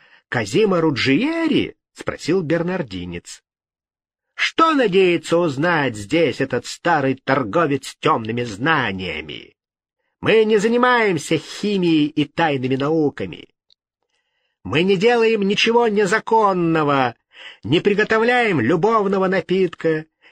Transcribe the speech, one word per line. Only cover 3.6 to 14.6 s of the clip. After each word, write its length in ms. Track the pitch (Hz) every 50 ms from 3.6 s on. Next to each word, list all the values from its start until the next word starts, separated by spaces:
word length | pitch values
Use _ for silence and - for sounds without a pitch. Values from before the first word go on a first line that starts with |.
| _ _ _ _ _ _ _ _ _ _ _ _ _ _ _
Что 400 | - - - - - 330 320 311
надеется 640 | 269 240 202 175 196 185 175 170 156 - - 165
узнать 580 | 170 175 156 127 135 160 180 170 151 139 127 107
здесь 460 | 104 101 98 147 170 160 127 - -
этот 240 | 135 - 123 120 -
старый 500 | - - - - 170 165 147 135 135 131
торговец 800 | - _ 135 135 131 131 98 104 170 165 139 139 135 - - - _
тёмными 440 | - 151 151 120 110 110 117 120 120
знаниями? 1120 | 117 98 98 131 165 160 139 120 104 95 92 92 85 80 78 - 73 62 55 - - _ _ _ _ _ _ _ _ _ _ _ _ _ _
Мы 260 | 95 143 208 226 220
не 120 | 214 220
занимаемся 800 | 202 190 233 233 240 247 247 247 233 220 202 175 143 - - 165
химией 720 | 143 - - - - 202 208 202 190 175 170 160 151 147
и 180 | 147 - 151 143
тайными 500 | - _ - 170 156 143 131 127 127 135
науками. 760 | 131 139 151 165 160 151 135 - - 98 87 - - - - _ _ _ _ _ _ _ _ _ _ _ _ _ _ _ _ _ _ _ _ _ _